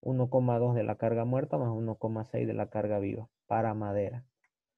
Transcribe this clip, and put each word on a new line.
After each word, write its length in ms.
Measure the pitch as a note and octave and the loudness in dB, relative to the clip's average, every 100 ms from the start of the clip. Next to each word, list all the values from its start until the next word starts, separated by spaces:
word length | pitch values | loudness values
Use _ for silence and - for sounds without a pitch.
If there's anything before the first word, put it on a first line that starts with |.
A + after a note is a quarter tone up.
Uno 300 | - C3 B2+ | 0 0 2
coma 300 | C3 B2 A#2 | 4 4 4
dos 160 | B2 A#2+ | 2 2
de 80 | |
la 100 | G#2+ | 0
carga 300 | G#2 A2+ A#2 | 0 2 2
muerta 340 | A#2 C3 - D#3 | 2 0 0 0
más 120 | B2 | 0
uno 260 | A2+ A2+ G#2+ | -2 -4 -2
coma 280 | A2+ A2 | -4 -4
seis 220 | A2 A#2+ A#2 | -4 -2 -2
de 80 | |
la 160 | G#2+ G#2 | -2 -2
carga 300 | G#2+ G#2+ G#2 | -2 0 0
viva 280 | G2+ G#2+ A2+ _ _ | -2 -4 -10 _ _
para 280 | A2+ A2+ | 0 0
madera. 500 | G#2+ G#2 G2+ G2 A#2+ - _ _ _ _ | -2 -2 -2 -2 -6 -14 _ _ _ _